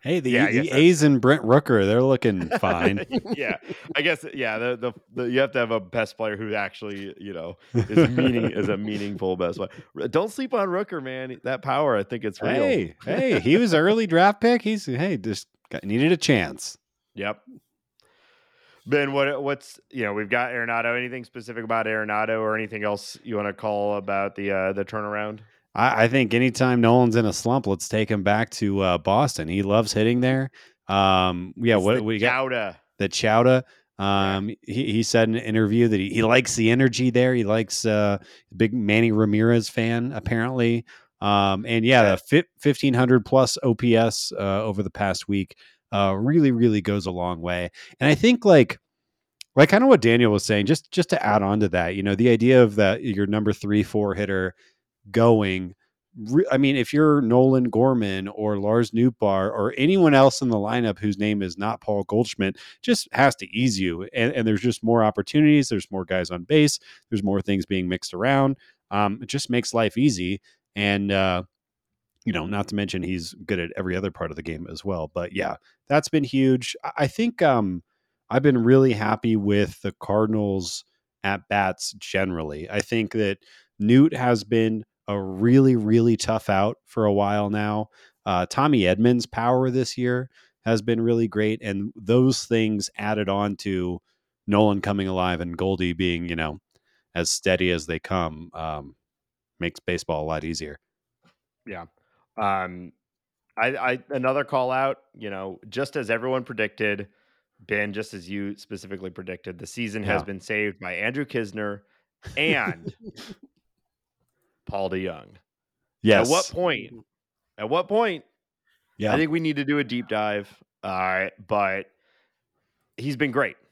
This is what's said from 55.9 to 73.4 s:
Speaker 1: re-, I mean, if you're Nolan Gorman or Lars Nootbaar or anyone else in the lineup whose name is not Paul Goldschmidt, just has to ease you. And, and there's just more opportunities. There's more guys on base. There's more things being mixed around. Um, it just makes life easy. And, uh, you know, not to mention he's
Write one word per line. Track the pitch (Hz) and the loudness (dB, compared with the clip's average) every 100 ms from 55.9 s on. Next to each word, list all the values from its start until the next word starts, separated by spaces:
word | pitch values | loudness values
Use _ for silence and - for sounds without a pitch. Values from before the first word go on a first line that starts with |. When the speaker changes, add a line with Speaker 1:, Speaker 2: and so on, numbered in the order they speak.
| _ _ 151 | _ _ -16
Speaker 1:
re-, | 107 139 - | -2 0 2
I | 135 | 2
mean, | 139 139 | 2 2
if | 117 | 0
you're | 147 156 147 | 2 4 4
Nolan | 120 123 131 131 123 | 4 6 6 4 2
Gorman | 107 127 127 101 95 98 | 2 2 2 0 -2 -6
or | 104 107 104 | -6 -4 -2
Lars | 104 113 117 | 0 0 2
Nootbaar | 113 123 113 104 95 98 | 2 0 2 0 2 0
or | 113 104 123 | -2 -4 0
anyone | 143 190 165 | 2 4 6
else | 139 135 - | 8 6 4
in | 127 | -2
the | 110 | -2
lineup | 101 120 117 98 | -2 -2 -2 -2
whose | 104 95 | -2 0
name | 104 104 | -2 -2
is | 95 85 | -4 -6
not | 104 117 | -6 -6
Paul | - 101 | -4 -4
Goldschmidt, | 95 107 120 - 98 - - - | 0 -2 -2 -2 -4 -4 -16 -12
just | - 233 - | -2 -2 -2
has | - 139 - | 2 2 2
to | 95 | -8
ease | 104 127 98 | -2 0 0
you. | 92 82 95 | -2 -4 -8
And, | 131 117 | -2 -2
and | 143 110 | 0 0
there's | 104 | 0
just | 123 113 | 0 -2
more | 113 117 | 2 4
opportunities. | 110 104 95 151 151 151 135 | 4 0 -2 2 4 4 2
There's | 104 - | -4 -6
more | 98 | -8
guys | 90 92 85 | -4 -2 -2
on | 90 | -8
base. | 87 156 147 - _ - _ | 0 4 4 0 _ -20 _
There's | 110 | -4
more | 98 98 | 0 -2
things | 95 98 87 | 0 -2 -2
being | 95 90 | -4 -2
mixed | 90 - | -6 -8
around. | 90 117 139 135 139 _ _ _ | -4 0 2 0 -2 _ _ _
Um, | 101 104 107 | -2 -2 -2
it | 123 | -8
just | 139 - | -8 -2
makes | 123 110 | -4 -2
life | 117 110 - | -2 0 2
easy. | 143 101 90 98 _ _ _ - | 0 0 -4 -6 _ _ _ -2
And, | 101 101 101 | 0 0 0
uh, | 98 95 90 92 _ _ _ _ _ _ _ - | 0 2 -2 -6 _ _ _ _ _ _ _ -6
you | |
know, | 87 80 | -6 -6
not | 104 98 | -6 -4
to | 104 | -4
mention | 101 95 | -4 -6
he's | 90 92 82 - | -6 -6 -8 -16